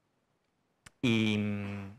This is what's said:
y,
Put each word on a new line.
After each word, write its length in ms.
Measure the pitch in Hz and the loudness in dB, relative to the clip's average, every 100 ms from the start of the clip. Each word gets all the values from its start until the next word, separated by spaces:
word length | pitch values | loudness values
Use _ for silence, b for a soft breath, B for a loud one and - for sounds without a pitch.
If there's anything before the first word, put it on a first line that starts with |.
| _ _ _ _ _ _ _ _ - _ | _ _ _ _ _ _ _ _ -20 _
y, 380 | 123 113 110 104 104 104 101 101 98 | 2 4 4 2 0 -4 -6 -8 -10